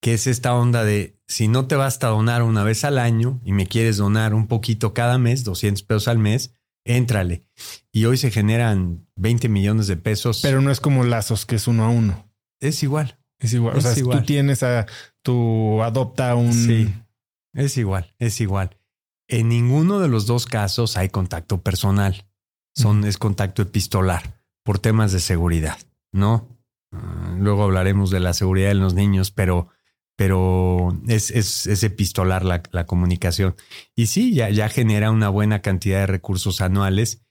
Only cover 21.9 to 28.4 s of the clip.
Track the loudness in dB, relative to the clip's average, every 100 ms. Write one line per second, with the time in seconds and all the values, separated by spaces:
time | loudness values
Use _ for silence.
21.9 | 2 0 -2 -10 _ _ _ _ 0 2
22.9 | 2 2 -2 -2 -2 -4 -2 -2 -2 -2
23.9 | 0 0 -2 -6 -16 _ _ -4 -2 2
24.9 | 2 2 0 0 0 0 0 -2 -8 -16
25.9 | _ _ 0 2 0 -2 -20 _ _ _
26.9 | -14 -12 -10 -8 -2 0 2 2 2 2
27.9 | 2 2 0 0 0